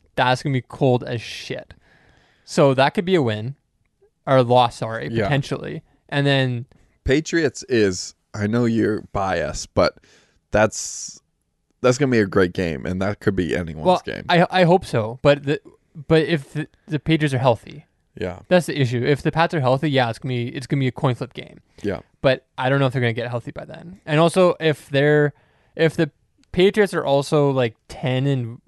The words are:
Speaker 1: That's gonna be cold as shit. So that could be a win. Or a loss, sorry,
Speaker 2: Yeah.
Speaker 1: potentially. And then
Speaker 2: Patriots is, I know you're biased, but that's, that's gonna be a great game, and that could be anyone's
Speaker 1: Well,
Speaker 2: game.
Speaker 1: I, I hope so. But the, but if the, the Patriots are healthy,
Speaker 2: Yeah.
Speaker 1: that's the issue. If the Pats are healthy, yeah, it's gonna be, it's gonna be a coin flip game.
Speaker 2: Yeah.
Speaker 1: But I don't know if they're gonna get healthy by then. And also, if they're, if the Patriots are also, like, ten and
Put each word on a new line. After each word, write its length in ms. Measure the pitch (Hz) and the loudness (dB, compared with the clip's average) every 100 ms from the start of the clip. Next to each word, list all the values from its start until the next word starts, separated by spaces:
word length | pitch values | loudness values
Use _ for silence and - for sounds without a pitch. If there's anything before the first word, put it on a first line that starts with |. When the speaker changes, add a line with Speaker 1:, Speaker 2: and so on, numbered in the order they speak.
| _ - | _ -2
Speaker 1:
That's 260 | 127 127 | 0 0
gonna 120 | 151 | -2
be 80 | 131 | -4
cold 420 | - - 139 123 | -4 -2 2 2
as 180 | 123 120 | -2 -8
shit. 540 | - - - 127 - - _ _ _ _ _ _ | -10 -14 -12 -12 -12 -20 _ _ _ _ _ _
So 300 | - - 143 | -6 2 4
that 220 | 131 139 - | 4 2 2
could 100 | 180 | 0
be 100 | 180 | 2
a 60 | |
win. 340 | 123 107 110 139 _ _ _ _ _ _ - | 2 -2 -8 -12 _ _ _ _ _ _ 0
Or 120 | 135 | 2
a 60 | |
loss, 340 | 120 123 117 - | 4 4 2 -2
sorry, 320 | 113 113 139 | -10 -8 -6
Speaker 2:
Yeah. 140 | 113 101 | -4 0
Speaker 1:
potentially. 580 | 143 - 147 147 156 - _ _ | -2 -2 -8 -8 -12 -16 _ _
And 160 | 143 143 | -4 0
then 400 | 139 131 120 127 _ _ _ | 0 0 -4 -10 _ _ _
Speaker 2:
Patriots 600 | - 143 156 170 151 - - | 0 0 0 -2 -2 -4 -2
is, 460 | 120 101 90 - - _ | 2 2 0 -8 -16 _
I 140 | - 104 | -6 -2
know 180 | 117 120 | 0 0
you're 360 | 113 104 107 - | 2 0 -2 -6
biased, 600 | 101 95 87 73 71 - - | -6 -4 -2 -4 -8 -6 0
but 220 | 85 - _ _ _ _ _ | 0 -2 _ _ _ _ _
that's, 680 | 104 107 - - - - - _ _ _ _ _ _ | 0 0 0 -12 -12 -16 -18 _ _ _ _ _ _
that's 160 | 127 127 | 0 2
gonna 120 | 139 | 2
be 80 | 120 | 2
a 60 | 98 | 2
great 280 | 98 90 | 2 2
game, 320 | 92 87 71 60 | 0 -4 -4 -6
and 120 | 92 | -4
that 160 | 98 104 | -4 -2
could 160 | - 95 | -2 -2
be 200 | 82 58 | -2 -2
anyone's 300 | 82 78 82 | -4 -4 0
Speaker 1:
Well, 160 | - | 0
Speaker 2:
game. 220 | - 50 - | -2 -10 0
Speaker 1:
I, 180 | 175 170 | 2 2
I 140 | 185 | 2
hope 200 | 165 185 - | 4 4 2
so. 340 | 127 110 123 | -4 -4 0
But 220 | 143 143 | 2 2
the, 180 | 143 147 - _ _ 160 139 | 0 -6 -6 _ _ -20 0
but 160 | 160 | 2
if 300 | 143 170 139 | 2 -2 -4
the, 140 | 151 156 _ - | -10 -10 _ -8
the 120 | 147 | -6
Patriots 340 | - 160 147 | 0 0 2
are 40 | 131 | 2
healthy, 460 | 131 117 - 147 _ _ _ - | 2 0 -4 -20 _ _ _ -10
Speaker 2:
Yeah. 240 | 92 90 - | -8 -10 0
Speaker 1:
that's 180 | 180 - | 2 2
the 140 | 143 | -2
issue. 240 | 123 120 131 | -2 0 0
If 160 | 143 | 0
the 100 | 156 | 0
Pats 220 | 160 170 | 0 0
are 60 | 160 | 0
healthy, 280 | 127 131 156 | 0 0 2
yeah, 180 | 131 117 | 0 0
it's 80 | 113 | -2
gonna 140 | 135 | -6
be, 140 | 123 120 | -6 -6
it's 160 | - 123 | -8 -4
gonna 120 | 143 | -2
be 80 | 131 | -2
a 40 | |
coin 220 | - 139 123 | -2 -2 -2
flip 180 | - | -8
game. 260 | - - - _ - | -12 -18 -20 _ -10
Speaker 2:
Yeah. 160 | 101 85 - _ | -8 -6 -10 _
Speaker 1:
But 240 | 139 131 - - | 0 0 -4 -4
I 120 | 131 | 0
don't 100 | 139 | 2
know 80 | 135 | 0
if 60 | |
they're 80 | 127 | 0
gonna 120 | 120 | -2
get 160 | 113 117 | -2 -6
healthy 220 | 120 135 | -8 -10
by 140 | - - | -14 -16
then. 340 | - 170 190 - | -18 -18 -18 -2
And 140 | 151 | 2
also, 360 | 170 185 180 - | 4 4 2 4
if 300 | 160 147 - | 0 -2 -2
they're, 440 | 139 147 151 147 - _ _ _ - | 0 4 4 2 -2 _ _ _ 0
if 200 | 160 - | 0 2
the 140 | 156 - _ _ _ | -2 -4 _ _ _
Patriots 420 | 175 190 214 202 170 | 2 2 4 0 0
are 100 | - | 0
also, 460 | 139 143 156 143 | 0 2 2 2
like, 240 | 131 120 - _ | 2 -2 -4 _
ten 360 | - 131 127 139 | -8 -4 -2 0
and 340 | 135 117 120 | -2 -4 -12